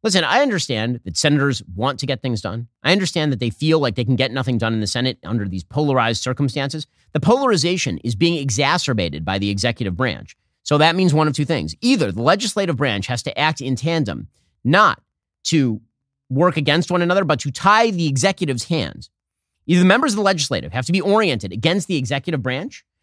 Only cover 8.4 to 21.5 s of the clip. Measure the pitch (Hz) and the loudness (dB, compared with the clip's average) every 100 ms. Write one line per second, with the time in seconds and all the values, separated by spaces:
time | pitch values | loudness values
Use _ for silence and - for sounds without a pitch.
8.4 | 139 107 139 170 - 113 85 73 80 98 | -2 0 2 2 0 -2 -2 -4 -4 -2
9.4 | 101 98 120 107 95 87 127 73 - - | -2 0 -2 -2 -6 -2 -4 -4 -14 -20
10.4 | _ _ - 147 160 175 185 151 151 139 | _ _ -2 4 4 4 2 4 2 0
11.4 | 147 147 78 78 240 262 113 92 127 196 | -2 -2 -4 -2 0 2 0 0 2 2
12.4 | 226 214 190 131 143 101 - 123 - - | 0 -2 -2 -2 -2 -2 -4 -6 -6 0
13.4 | 151 147 131 127 151 165 113 65 - _ | 0 0 -4 -2 -2 -2 -2 -6 -12 _
14.4 | _ _ 123 180 202 - _ _ _ _ | _ _ 2 4 4 2 _ _ _ _
15.4 | - 165 131 110 _ _ _ _ _ 135 | 0 2 2 -2 _ _ _ _ _ 0
16.4 | 175 160 143 156 - 180 175 190 170 147 | 2 2 2 2 2 0 2 0 2 -2
17.4 | 147 - 196 214 233 180 160 135 185 190 | -2 0 4 4 4 0 0 0 0 0
18.4 | 160 123 - 165 82 - - _ _ _ | -4 -4 -2 -4 -4 -10 -20 _ _ _
19.4 | _ _ - 175 180 220 294 208 196 180 | _ _ 0 4 6 6 4 2 0 0
20.4 | 139 95 - 107 123 185 170 208 202 117 | -2 -4 -4 -6 -2 -2 2 2 2 -2
21.4 | 98 | -6